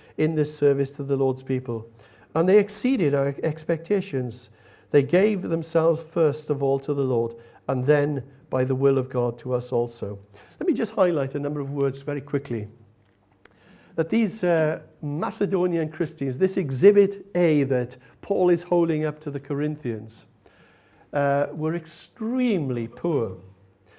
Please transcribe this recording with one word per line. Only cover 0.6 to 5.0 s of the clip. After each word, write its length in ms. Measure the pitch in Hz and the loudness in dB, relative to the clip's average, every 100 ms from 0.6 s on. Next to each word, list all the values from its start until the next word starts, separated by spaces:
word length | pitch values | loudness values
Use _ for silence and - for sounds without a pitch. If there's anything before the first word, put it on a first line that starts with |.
| 143 139 135 | 2 4 0
to 120 | - | -4
the 140 | 139 139 | -2 0
Lord's 240 | 135 131 | 0 0
people. 480 | - 131 127 117 110 - - - - 160 | -2 -4 -4 -8 -10 -20 -20 -20 -4 0
And 120 | 180 | 4
they 120 | 208 | 4
exceeded 560 | 202 - 254 262 156 139 | 4 -2 0 2 2 2
our 180 | 139 139 | 0 -2
expectations. 1080 | 160 156 - 160 165 202 190 135 123 104 - _ - - _ | -4 -4 -4 -6 -2 -2 -2 -4 -4 -8 -16 _ -20 -20 _
They 100 | 139 | 2